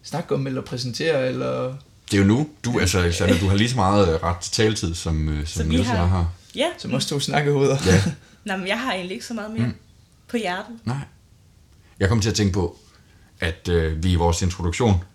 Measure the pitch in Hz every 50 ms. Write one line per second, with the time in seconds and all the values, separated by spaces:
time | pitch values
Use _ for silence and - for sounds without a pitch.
0 | _ - - 147 175 - 143 139 135 135 131 127 110 - 143 123 123 123 113 -
1 | 147 165 156 139 127 127 127 127 131 127 131 127 127 127 135 139 - - - -
2 | _ - 107 98 101 98 110 127 156 151 - - - 120 123 104 - 92 - 92
3 | 90 85 85 - 95 92 - 87 95 95 98 101 110 120 127 123 95 92 101 104
4 | 98 85 80 82 - 85 87 90 - - - - 117 110 107 - - 85 82 -
5 | - 90 80 78 78 76 76 76 76 78 - - 80 78 80 85 - - - 90
6 | 87 90 92 90 85 85 - - - - - - 277 349 349 - - 127 - 135
7 | - - 151 143 139 - 139 143 147 143 143 135 139 135 135 139 - - - 95
8 | 98 170 143 - - - - _ _ 208 190 190 175 190 202 226 254 262 190 190
9 | 180 180 190 233 - - 240 220 202 214 220 226 - 120 - - - - - -
10 | - _ - _ _ - - 240 220 175 180 185 214 220 233 226 - - 127 143
11 | 139 - - - _ _ - _ _ _ _ _ _ _ - - - - - -
12 | 101 92 120 113 101 117 104 110 107 98 92 104 87 85 - - - - _ -
13 | - _ - - - - _ - 90 82 82 - - 90 87 85 80 80 80 78
14 | 80 92 90 85 85 85 82 - 95 92 87 - 87 87 85 - 127 113 98 87
15 | 90 - _